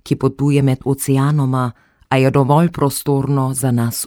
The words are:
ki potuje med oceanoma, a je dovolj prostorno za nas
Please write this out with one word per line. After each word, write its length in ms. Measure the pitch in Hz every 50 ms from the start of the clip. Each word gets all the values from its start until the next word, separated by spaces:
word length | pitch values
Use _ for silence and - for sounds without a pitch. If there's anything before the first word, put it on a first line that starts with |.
ki 140 | - - 143
potuje 460 | - - 135 135 - 139 143 143 139
med 180 | 139 139 131 - -
oceanoma, 880 | - 135 139 - - 135 135 135 143 151 151 139 131 131 131 127 120 - _ _ _ _ _ _ -
a 80 | 135
je 140 | 135 131 131
dovolj 400 | - 143 135 123 147 156 170 170
prostorno 800 | - - 143 139 - - - 143 139 139 131 135 143 139 131 131 135
za 160 | 127 127 131
nas 360 | 120 120 117 117 117 - -